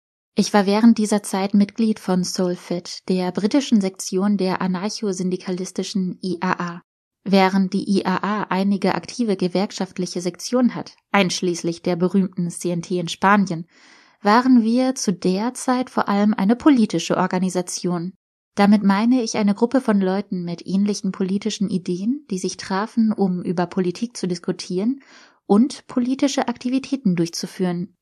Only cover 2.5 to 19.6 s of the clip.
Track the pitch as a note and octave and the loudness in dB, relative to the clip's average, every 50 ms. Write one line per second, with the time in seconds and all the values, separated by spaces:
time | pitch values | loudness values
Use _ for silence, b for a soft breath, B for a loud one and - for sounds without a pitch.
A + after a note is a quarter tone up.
2.5 | F3+ F3+ - - F3+ F3 - - - - - - F#3 F#3 F3+ F3+ F3+ - F#3 G#3 | -2 -4 -6 -8 -8 -8 -8 -10 -16 -12 -4 -2 -2 -2 -2 -2 -4 -2 -2 2
3.5 | - D4 C4+ - B3 G#3 F#3+ F#3+ F#3+ - - - G3 F#3 F#3+ G#3 G#3 F#3 F#3 F#3+ | 2 2 2 4 2 2 2 2 -2 -6 -8 -4 -2 0 0 0 0 2 0 0
4.5 | F3+ - F3+ F#3 F#3 F3 F#3 G#3+ - - - G3+ F#3 F#3 F#3 F#3 F3+ F3+ - - | 0 0 -2 -2 -2 -2 -4 -6 -6 -4 -4 -4 -4 -2 -2 -4 -4 -4 -6 -6
5.5 | F#3 F3 F#3 F#3 - - F#3 - - G3 F#3 F3+ E3+ - - F#3 E3+ E3+ - F#3 | -6 -6 -6 -8 -6 -8 -8 -4 -2 -4 -2 -4 -4 -6 -6 -6 -6 -4 -2 -4
6.5 | - - F3 F3 E3+ F3 _ _ _ _ _ _ _ _ - F#3+ F#3 G3 F#3+ F#3 | -2 -4 -6 -8 -10 -12 _ _ _ _ _ _ _ _ -4 2 4 4 4 4
7.5 | F#3+ G3 F#3+ F#3 - G3 - - G3 F#3+ - - F#3 - - F#3+ G#3+ G#3 - - | 4 2 2 2 0 -4 -2 0 0 0 0 0 -2 -2 -2 -2 -4 -4 -4 -2
8.5 | F3+ F#3 G3 G3+ G3+ F#3 - F#3 - E3+ - - - - A#3+ G#3+ F#3+ F#3+ F3+ F3+ | -2 0 0 0 0 0 0 0 0 -2 -4 -8 -6 -6 -2 -2 -2 -2 -2 -2
9.5 | - F#3 G3 G#3+ - - F#3+ - - - F3+ F3 - F3+ F3 F#3 F3 - - - | 0 -2 -2 -2 -4 -6 -8 -8 -6 -6 -6 -6 -6 -6 -6 -6 -8 -8 -8 -2
10.5 | A#3 B3 B3+ A3+ - E3+ - - - _ _ _ - G3+ G3 F3 E3+ - - F3+ | 0 2 2 2 0 -2 -12 -12 -16 _ _ _ 0 0 0 0 -2 -4 -2 -4
11.5 | F3 E3+ - E3+ E3+ E3+ - F3+ F3+ E3+ F3+ F3+ F3+ G3+ F#3 F#3 - - F3 E3+ | -4 -2 -4 -6 -6 -4 -2 -2 -2 0 0 0 2 0 0 0 -2 -4 -6 -6
12.5 | E3 - - F3 F3 F3 E3 - F#3 F3+ F3 E3 - - - F#3+ G3+ G#3 G3 F#3 | -6 -6 -6 -4 -4 -4 -4 -4 -4 -4 -4 -6 -6 0 2 2 4 4 2 0
13.5 | F3 D#3+ E3+ b b b b b b b b b b b - G3+ G#3 A#3+ B3 C4 | -2 -8 -8 b b b b b b b b b b b 2 4 4 6 6 6
14.5 | B3+ A#3+ G#3+ A3 A#3 B3 B3+ C4 C4 - - - F#3 E3+ - F#3 F#3 F#3+ G#3+ B3 | 6 6 6 4 2 2 2 0 -2 -2 -2 -2 -2 0 0 0 0 0 -2 -4
15.5 | B3+ - - - B3+ D3+ - - - - - - G3+ G3+ G#3 G#3 G#3+ - G3 G3 | -6 -6 -2 -2 -2 -2 -2 -4 -2 -2 0 0 2 2 2 2 2 2 2 2
16.5 | A#3 A#3+ - D#4+ C#4+ B3 G#3+ - - E3 E3 - F3 D#3 F3+ F#3 - F#3 F#3 F#3 | 2 4 4 4 6 6 4 2 0 -2 -2 0 0 0 0 0 0 0 -2 0
17.5 | E3+ F3+ F3+ - - - - F3+ F3 E3+ E3 F#3 - _ _ _ _ _ _ _ | -2 -2 -4 -4 -6 -6 -4 -4 -4 -4 -6 -8 -10 _ _ _ _ _ _ _
18.5 | - - G3+ G3+ G#3 G#3 G#3 G3 G3 G3 A3 A#3 B3+ C4 A3 A#3 - A#3+ G#3+ G3+ | 0 4 6 6 6 6 6 4 2 4 4 2 2 2 2 0 -2 0 2 2
19.5 | G3+ - | 2 2